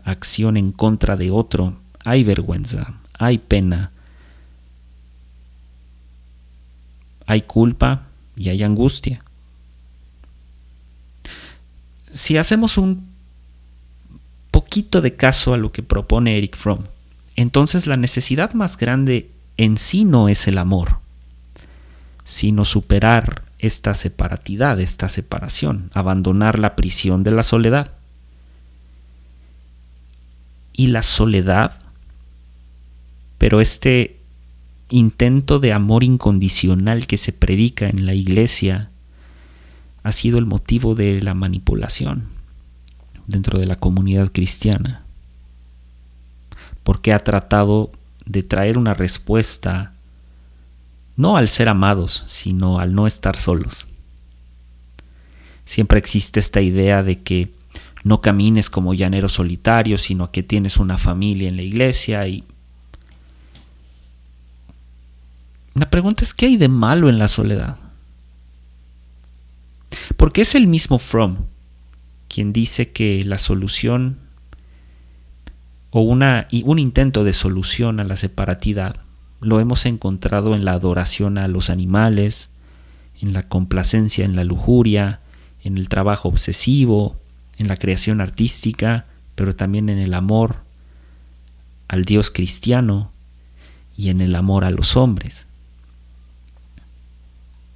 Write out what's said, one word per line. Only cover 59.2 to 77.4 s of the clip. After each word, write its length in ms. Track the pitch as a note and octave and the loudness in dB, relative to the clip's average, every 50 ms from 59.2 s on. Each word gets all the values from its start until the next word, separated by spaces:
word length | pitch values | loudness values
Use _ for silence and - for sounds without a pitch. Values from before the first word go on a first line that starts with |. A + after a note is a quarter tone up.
| F#2+ F#2+ | -2 -2
solitario, 680 | - - F2+ F2 F2 - - A2+ A2+ A#2 A2 A2 G#2 | -2 -2 -2 -4 -4 -4 0 2 2 2 2 0 0
sino 340 | F#2 - - F#2+ F2+ F2 F2 | -2 -2 -2 -2 -4 -4 -4
que 120 | - F#2 F#2 | -6 -6 -4
tienes 320 | - G#2+ G#2 G2 G2 - | -2 -2 0 0 0 2
una 220 | - G2 F#2 F#2 | 2 2 2 0
familia 500 | F2+ - F#2 F2 F#2 G2 G#2 G2+ F#2+ F#2+ | 0 0 0 0 0 -2 -2 -2 -2 -4
en 80 | F#2 F#2 | -4 -4
la 60 | F2+ | -6
iglesia. 680 | F#2 F#2+ G2+ A#2 B2+ C3 A#2+ G#2+ - - A2 G2+ G2 | -6 -4 -2 0 0 0 0 0 -2 -2 -4 -4 -4
Y... 160 | F#2+ F#2+ - - - - - - - - - - - - - - - - - - - - - - - - - - - - - - - - - - - - - _ - - - - - - - - - - - - - - - - - - - - - - - - - - - - - - | -6 -8 -10 -12 -16 -20 -20 -20 -20 -20 -20 -20 -20 -20 -20 -20 -20 -20 -20 -20 -20 -20 -20 -20 -20 -20 -20 -20 -20 -20 -20 -20 -20 -20 -20 -20 -20 -20 -20 _ -20 -20 -20 -20 -20 -20 -20 -20 -20 -20 -20 -20 -20 -20 -20 -20 -20 -20 -20 -20 -20 -20 -20 -20 -20 -20 -20 -18 -8 -4
La 140 | C3+ D3+ D3 | -4 -2 0
pregunta 340 | - F3 F3+ G3+ G#3+ - - | 2 2 2 0 0 0 -2
es, 80 | - - | -2 -2
¿qué 140 | - A#3+ | 0 2
hay 100 | C4 B3+ | 4 4
de 100 | G#3+ D#3+ | 4 4
malo 400 | B2+ C3 A#2+ A2 A2+ D3 E3+ E3 | 4 4 2 2 2 2 4 4
en 100 | C#3 A#2 | 4 4
la 120 | A2 G#2+ G#2 | 4 2 2
soledad? 480 | - - A2 G#2+ G#2 G2 A2+ - C#3+ - - - - - - - - - - - - - - - - - - - - - - - - - - - - - - - - - - - - - - - - - - - - - - - - | 2 0 0 -2 -2 -2 -4 -6 -10 -12 -18 -20 -20 -20 -20 -20 -20 -20 -20 -20 -20 -20 -20 -20 -20 -20 -20 -20 -20 -20 -20 -20 -20 -20 -20 -20 -20 -20 -20 -20 -20 -20 -20 -20 -20 -20 -20 -20 -20 -20 -20 -16 -16 -12 -10 -4 0
Porque 240 | - D#3 D3+ - F#3+ | 2 2 2 4 4
es 140 | A3+ - - | 4 6 6
el 120 | C#4+ A#3 | 6 6
mismo 320 | F3+ E3 D#3+ - - C#3 A#2+ | 6 4 2 2 2 0 0
Fromm 460 | - - - A2+ A2 F#2+ F#2 G2 F#2+ - - - - - - - - - - - - - - - - | 0 0 0 0 0 0 -2 -4 -8 -10 -12 -16 -20 -20 -20 -20 -20 -20 -20 -20 -20 -20 -20 -20 -20
quien 260 | - - - G#2 G2+ G#2 | -12 -8 -6 -4 -2 0
dice 380 | A2+ A2+ A#2+ - - B2 - | 0 0 0 0 -2 -2 -4
que 320 | - - A2 G#2 G2 F#2+ G2 | -4 -2 -2 0 0 -2 -2
la 140 | G2 G2 | -4 -4
solución 800 | F#2+ - - G2 F#2+ G2 G2 - - - A2 A#2+ B2 B2+ C3 C3+ - - - - - - - - - - - - - - - - - - - - - - - - - - - - - - - - - - - | -2 -2 -2 -2 -2 -2 -2 -4 -2 -2 -2 0 0 -2 -4 -6 -8 -14 -20 -20 -20 -20 -20 -20 -20 -20 -20 -20 -20 -20 -20 -20 -20 -20 -20 -20 -20 -20 -20 -20 -20 -20 -20 -20 -20 -20 -20 -20 -20 -12 -4
o 120 | - A2+ | 0 2
una, 460 | A2 A2+ A#2+ B2+ C#3 C3+ B2+ A2+ G#2 - | 2 4 4 4 4 2 2 0 -2 -2
y 140 | A#2 A#2 A#2 | -4 -2 0
un 140 | C3 D#3 E3 | 2 2 2
intento 440 | C#3 B2 - C3 C3+ C3+ C3 G#2+ G#2 | 0 0 2 2 2 2 2 0 0
de 100 | G2+ F#2+ | 0 0
solución 640 | - | 0